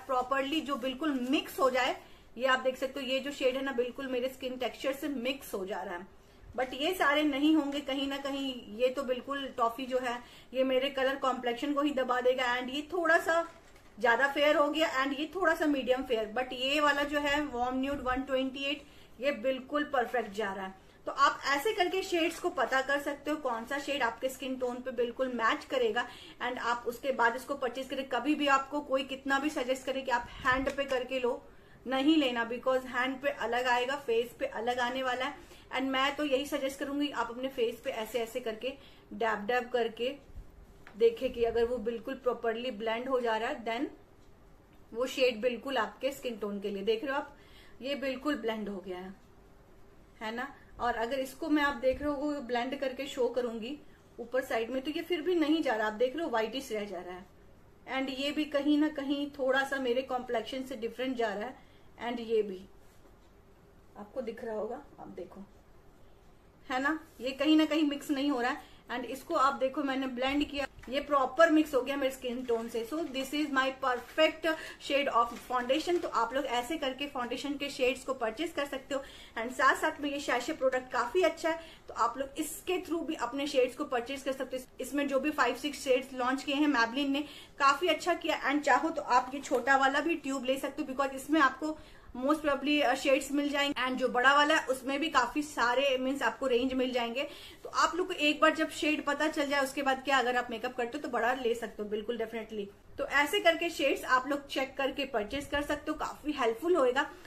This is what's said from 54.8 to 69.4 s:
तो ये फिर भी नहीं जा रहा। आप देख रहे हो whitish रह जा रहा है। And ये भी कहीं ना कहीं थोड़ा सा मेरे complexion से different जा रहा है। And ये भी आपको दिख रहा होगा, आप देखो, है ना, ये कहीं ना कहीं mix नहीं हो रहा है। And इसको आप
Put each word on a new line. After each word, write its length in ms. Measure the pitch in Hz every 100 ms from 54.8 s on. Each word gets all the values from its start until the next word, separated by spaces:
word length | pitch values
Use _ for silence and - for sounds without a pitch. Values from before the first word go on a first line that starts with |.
तो 100 | 285
ये 100 | 320
फिर 200 | 339 339
भी 140 | 302 349
नहीं 260 | 294 330
जा 120 | 269 220
रहा। 120 | 214
आप 60 |
देख 220 | 214 254 294
रहे 80 |
हो 60 | 320
whitish 400 | 226 220 262 269
रह 140 | 214 208
जा 160 | 180
रहा 140 | 180 180
है। 100 | 196 - - - - - - 262
And 140 | 269 262
ये 120 | 277
भी 140 | 294 302
कहीं 320 | 285 285 294
ना 120 | 302
कहीं 400 | 302 277 285 285 -
थोड़ा 240 | 262 269
सा 160 | 269 269
मेरे 220 | 262 247
complexion 600 | 262 254 240 233 220 262
से 120 | 262 226
different 400 | 220 233 262 233
जा 160 | 226
रहा 140 | 196 240
है। 160 | - - - - -
And 160 | 226 240
ये 200 | 226 220
भी 200 | 202 185 196 - - - - - - - - - - - - 202
आपको 240 | 208 269
दिख 220 | 226 208
रहा 120 | 226 214
होगा, 260 | 214 254 - -
आप 80 | 202
देखो, 380 | 190 180 190 202 - - - - - - - - - - - -
है 140 | 254
ना, 180 | 277 311 - -
ये 100 | 247
कहीं 260 | 262 285 311
ना 80 | 302
कहीं 180 | 302
mix 280 | 294 277 -
नहीं 200 | 269 285
हो 100 | 254
रहा 100 | 247
है। 220 | 294 - - -
And 140 | 240 254
इसको 300 | 262 -
आप 180 | 320